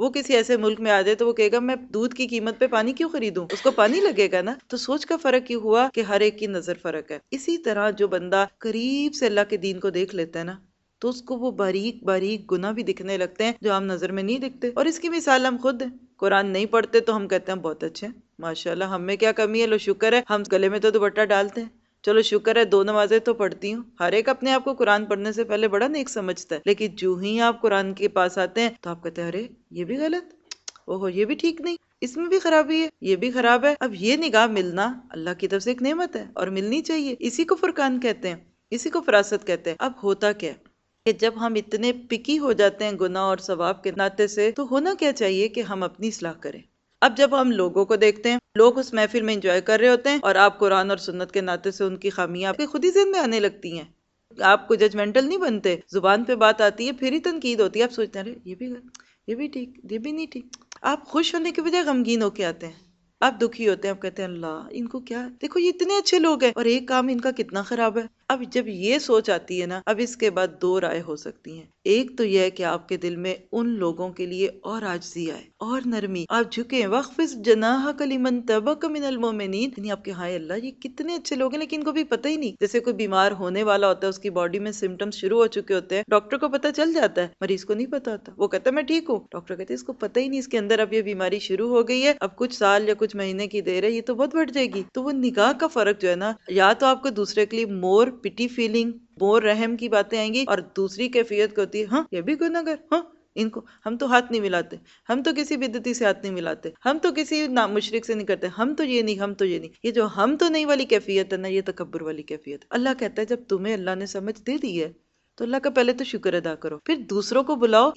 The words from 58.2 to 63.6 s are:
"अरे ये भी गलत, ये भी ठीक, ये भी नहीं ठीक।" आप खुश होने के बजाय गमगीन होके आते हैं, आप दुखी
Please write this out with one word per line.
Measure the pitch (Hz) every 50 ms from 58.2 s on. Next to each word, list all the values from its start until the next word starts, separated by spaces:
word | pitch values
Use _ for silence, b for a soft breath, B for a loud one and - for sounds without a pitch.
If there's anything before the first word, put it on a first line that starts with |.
| 190
"अरे | 220 247 - -
ये | 185 185
भी | 185 254 254
गलत, | 247 247 247 247 - B B B B B _ -
ये | 220
भी | 233 294 294
ठीक, | 294 269 247 247 - - -
ये | 185 208 220
भी | 220 294 302
नहीं | 311 320 311
ठीक।" | - 247 240 - - - _ _ - - -
आप | - 285 294 -
खुश | - - 302 330 320 -
होने | 339 330 349 -
के | - 320
बजाय | 339 320 359 349
गमगीन | 285 277 254 240 220 233 226 220
होके | 202 202 214 196
आते | 170 165 165 170
हैं, | 165 165 - _ _ _ _ _ _ _ _
आप | - 262 247 202
दुखी | 233 226 226 -